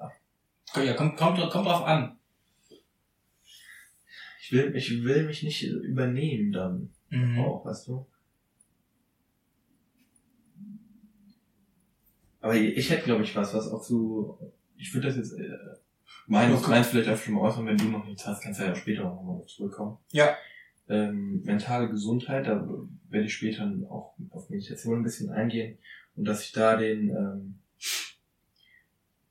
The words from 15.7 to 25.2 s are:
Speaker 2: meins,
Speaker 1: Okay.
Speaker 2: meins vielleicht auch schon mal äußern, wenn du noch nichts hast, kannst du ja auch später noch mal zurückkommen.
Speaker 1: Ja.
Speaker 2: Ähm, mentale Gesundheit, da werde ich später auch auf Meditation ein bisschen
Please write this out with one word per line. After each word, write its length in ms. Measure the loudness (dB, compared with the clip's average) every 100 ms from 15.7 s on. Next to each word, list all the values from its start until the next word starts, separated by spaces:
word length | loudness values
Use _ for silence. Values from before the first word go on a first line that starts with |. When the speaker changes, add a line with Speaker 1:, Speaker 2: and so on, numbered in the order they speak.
| -20 _ _ _ -20 2
Speaker 2:
meins, 300 | 6 8 6
Speaker 1:
Okay. 100 | 6
Speaker 2:
meins 160 | 6 6
vielleicht 220 | 4 2
auch 80 | 0
schon 160 | 0
mal 80 | 2
äußern, 240 | 2 2 2
wenn 120 | 4
du 80 | 4
noch 200 | 0 -6
nichts 200 | -10 -8
hast, 160 | -8
kannst 180 | -8 -4
du 40 | -2
ja 60 |
auch 40 | -2
später 260 | -2 -2
noch 180 | -4 -6
mal 220 | -8 -8 -10
zurückkommen. 520 | -10 -8 -6 -8 -10 _
Speaker 1:
Ja. 240 | 4 6 4 -6 -20 -20 _ -2
Speaker 2:
Ähm, 540 | 0 0 -2 -2 -2
mentale 460 | 0 0 0 0 0
Gesundheit, 580 | -2 0 -2 0 -2 0
da 200 | 0 -2 -6 -10 -16 -4
werde 160 | -2 0
ich 60 |
später 380 | -2 -4 -2 -2 -2 -6
auch 260 | -10 -12 -14 -14
auf 180 | -14 -8
Meditation 500 | -8 -8 -6 -2 0
ein 40 |
bisschen 260 | 0 -2